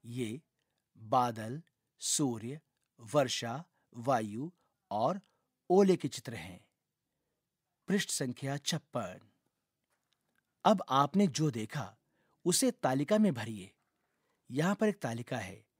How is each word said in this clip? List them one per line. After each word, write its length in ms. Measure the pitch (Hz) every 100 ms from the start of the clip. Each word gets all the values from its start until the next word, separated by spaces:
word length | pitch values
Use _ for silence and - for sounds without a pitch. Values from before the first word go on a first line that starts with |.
| 113
ये 360 | 123 110 135 _ _ _ _ _ 107
बादल, 640 | 107 127 120 110 110 151 - _ _ -
सूर्य, 640 | - - 139 113 117 156 _ _ _ _
वर्षा, 640 | 113 147 127 - 117 135 - _ _ 120
वायु 560 | 120 120 107 110 165 - _ _ -
और 300 | 104 131 190 - _ _ _ -
ओले 280 | 185 196 175
के 100 | 147
चित्र 260 | - -
हैं। 320 | 113 - 90 _ _ _ _ _ _ _ _ _ _ _ _ -
पृष्ठ 220 | 196 -
संख्या 480 | - 131 120 135 143
छप्पन। 640 | - 165 - 123 104 - - _ _ _ _ _ _ _ _ _ _ _ _ _
अब 200 | 190 202 -
आपने 380 | 135 143 196 190
जो 240 | 127 156
देखा, 460 | 113 107 143 101 - _ _ _ _ 175
उसे 260 | - 254
तालिका 460 | - 131 135 147 214
में 160 | 208
भरिए। 420 | 117 110 107 92 _ _ _ _ _ _ _ -
यहाँ 240 | 127 175 202
पर 120 | 214
एक 120 | -
तालिका 380 | 127 117 - 123
है। 280 | 92 87 _